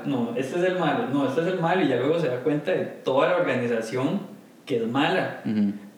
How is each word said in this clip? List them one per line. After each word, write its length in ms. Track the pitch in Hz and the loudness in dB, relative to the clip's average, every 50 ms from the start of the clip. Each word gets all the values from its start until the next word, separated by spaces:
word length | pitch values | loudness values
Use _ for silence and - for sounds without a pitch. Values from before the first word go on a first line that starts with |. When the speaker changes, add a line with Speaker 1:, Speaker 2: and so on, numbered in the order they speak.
| - | -4
Speaker 1:
no, 280 | 147 139 120 117 113 117 123 | -4 -2 -2 -2 -2 -2 -2
este 220 | 135 - - 175 | -4 -2 -2 0
es 60 | 180 | 0
el 140 | 185 180 175 | 2 2 2
malo, 280 | 165 151 - - - 117 | 0 0 0 0 -2 0
no, 160 | 135 143 139 127 | 0 0 0 0
este 140 | 131 165 | 0 0
es 60 | 165 185 | 0 0
el 120 | 185 185 | 0 0
malo, 220 | 165 165 175 190 | 0 2 2 2
y 60 | 160 135 | 2 2
ya 80 | 127 120 | 2 2
luego 220 | 127 147 165 170 | 2 2 2 2
se 80 | 160 135 | 2 0
da 80 | 123 123 | -2 0
cuenta 340 | - 156 147 151 - 190 | 0 0 0 0 0 0
de 140 | 175 139 110 | 0 0 0
toda 420 | - - - - 147 131 139 143 180 | -4 -8 -6 -4 0 2 4 4 4
la 40 | 180 - | 4 2
organización 960 | - 139 127 120 120 120 117 110 110 - 127 127 135 156 190 202 - - - - - - - - - | 2 2 0 0 0 0 0 -2 -2 -2 -4 -2 0 0 0 -2 -4 -6 -16 -18 -20 -20 -20 -20 -8
que 120 | - 131 113 | -4 -2 -2
es 100 | 113 113 | 0 0
mala. 540 | 120 139 151 170 190 180 131 - - - - | 0 0 2 2 2 0 0 -2 -6 -6 -4
Speaker 2:
Ujú. 280 | 110 110 107 104 101 - - - - - | -2 0 2 2 2 0 -4 -10 -12 -2